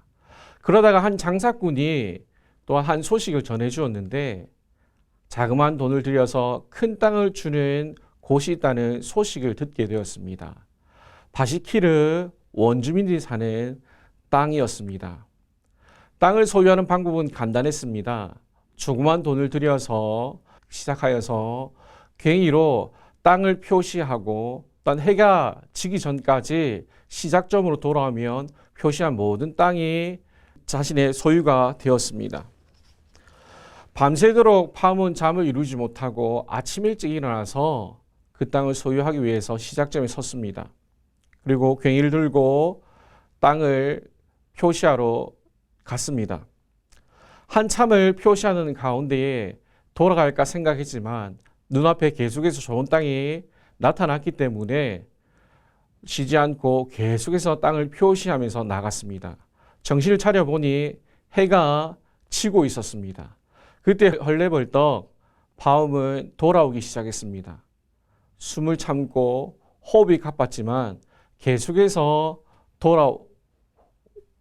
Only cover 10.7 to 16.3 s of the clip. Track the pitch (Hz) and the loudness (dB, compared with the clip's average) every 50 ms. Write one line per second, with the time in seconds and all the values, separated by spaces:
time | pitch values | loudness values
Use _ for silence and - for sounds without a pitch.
10.7 | _ _ _ _ _ _ _ - - _ _ _ _ - 135 113 143 170 - - | _ _ _ _ _ _ _ -20 -20 _ _ _ _ -2 -2 -2 -2 -6 -6 -2
11.7 | - 220 180 170 160 151 151 156 160 175 180 175 - _ _ _ - - 107 117 | 0 2 4 4 4 4 2 2 0 -2 -4 -8 -12 _ _ _ -2 0 2 2
12.7 | 120 127 117 139 165 190 202 185 180 160 - - 120 110 113 113 110 113 120 123 | 2 2 -2 -2 -2 -2 0 0 -2 -4 -4 -6 -6 -6 -4 -4 -4 -4 -6 -8
13.7 | 131 135 _ _ _ _ _ _ _ _ _ _ - 139 147 151 151 147 127 110 | -10 -14 _ _ _ _ _ _ _ _ _ _ 0 0 2 0 0 -2 -2 -2
14.7 | - - 104 98 95 92 - 90 87 - - _ _ _ _ _ _ _ _ _ | -4 -10 -12 -12 -12 -12 -12 -14 -14 -16 -20 _ _ _ _ _ _ _ _ _
15.7 | _ _ _ _ _ _ _ _ _ _ 175 180 | _ _ _ _ _ _ _ _ _ _ 2 4